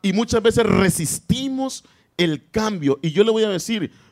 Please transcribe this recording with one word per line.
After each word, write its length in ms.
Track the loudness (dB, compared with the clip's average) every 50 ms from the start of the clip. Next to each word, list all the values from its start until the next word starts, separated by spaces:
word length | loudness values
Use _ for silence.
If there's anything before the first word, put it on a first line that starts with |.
y 120 | -2 0 0
muchas 280 | 0 0 0 0 2
veces 240 | 2 2 2 2 2
resistimos 1160 | 4 4 4 4 2 0 0 -4 -4 -6 -8 _ _ -2 -2 -2 -4 -4 -4 -4 -4 -6 -10 _ _ _ _ _ _ _
el 320 | 0 0 0 0 -4 _ _
cambio. 500 | -4 -2 -2 -2 -2 -2 0 0 0 0
Y 100 | -2 -2
yo 120 | 2 2 2
le 80 | 2
voy 120 | 2 0 0
a 60 | 0
decir, 420 | -2 -4 -4 -4 -4 -4 -4 -6 _ _ _ _